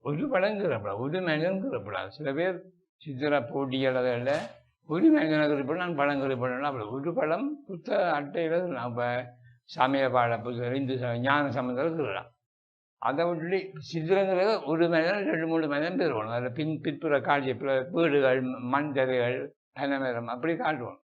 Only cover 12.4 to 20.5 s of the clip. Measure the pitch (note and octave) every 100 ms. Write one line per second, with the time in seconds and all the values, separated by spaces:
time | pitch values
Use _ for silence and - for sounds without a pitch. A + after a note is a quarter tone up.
12.4 | _ _ _ _ _ _ A#2 C#3+ E3+ E3+
13.4 | E3 F#3+ F#3+ D#3 - E3 D#3 F#3+ F#3+ F#3
14.4 | G3 G#3 - D#3+ E3+ E3+ E3 G3+ G3 E3
15.4 | E3 E3 D#3 C#3+ D#3+ F#3 F3 A#2 A2 A#2+
16.4 | B2 A#2+ D#3 D3+ E3+ C#3+ E3 C#3 C3+ C#3+
17.4 | C3 A2+ C3+ C3+ B2+ E3 E3 C#3+ C3 B2+
18.4 | B2+ B2+ B2 C#3 D3+ C#3 C3 B2+ A#2+ C3
19.4 | C#3+ _ _ - C#3+ C#3 C3+ A#2 A#2 B2
20.4 | D#3+